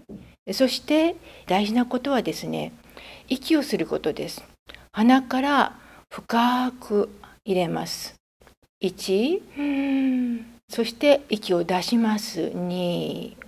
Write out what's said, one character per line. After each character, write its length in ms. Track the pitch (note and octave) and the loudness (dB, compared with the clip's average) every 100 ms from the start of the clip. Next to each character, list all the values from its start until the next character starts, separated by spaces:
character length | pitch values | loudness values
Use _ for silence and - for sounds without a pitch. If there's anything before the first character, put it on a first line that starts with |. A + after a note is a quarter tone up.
| - - - _ - | -16 -18 -18 _ -8
え、 80 | |
そ 140 | G#3 C4 | 0 2
し 120 | - | 0
て、 360 | - D4+ E4+ F4 - - - | 0 2 2 0 -12 -18 0
大 180 | F#3 G#3 | 2 4
事 80 | |
な 120 | A#3+ A#3+ | 2 2
こ 140 | B3 | -2
と 120 | C#4 | 0
は 100 | B3+ | 0
で 120 | E3+ | 0
す 140 | D3+ D#3+ | -4 -6
ね、 240 | D#3+ D3+ - - - - - - | -6 -8 -12 -20 -20 -20 -20 -6
息 300 | C4 - D#4+ | -6 2 2
を 60 | |
す 120 | - F#3 | 2 -2
る 100 | E3 | -2
こ 120 | D3+ | -2
と 140 | D#3 | -2
で 160 | - - | -4 -6
す。 140 | - - _ - - - | -10 -18 _ -20 -20 -10
鼻 320 | G#3 A#3 C4 | 2 6 6
か 180 | B3+ C4 | 4 -2
ら 380 | C#4 C#4 - - - - _ | 2 2 2 -2 -20 -20 _
深 640 | - - A#3 A#3+ B3 B3+ | -16 0 4 4 4 0
く 360 | - - G#3 - - - - | -4 -2 0 0 -6 -20 -12
入 120 | - F#3 | -2 0
れ 120 | E3+ | 0
ま 200 | E3+ E3+ | -2 -6
す。 280 | - - - _ _ - _ _ _ | -8 -12 -16 _ _ -20 _ _ _
一、 600 | F#3 - - G3 C4 G4 - C#4+ C#4+ C#4 C#4 C4+ C4+ B3+ B3 A#3 - - _ | -6 -4 0 0 2 -2 -6 -6 -4 -2 0 0 2 0 -2 -4 -8 -20 _
そ 140 | - | -4
し 100 | A3+ | -4
て 280 | - D4 C#4+ - | 0 4 4 2
息 240 | G#3+ - | -6 0
を 100 | F3 | 0
出 180 | E3+ F3+ | 2 -2
し 160 | E3+ A#3 | 0 2
ま 220 | A3+ G#3 | 2 0
す。 320 | - F3 E3 | -4 -6 -4
二、 840 | F3+ F3+ F3+ F3 E3 D#3 F#3+ - - | -4 -4 -2 -2 -2 -4 -6 -10 -16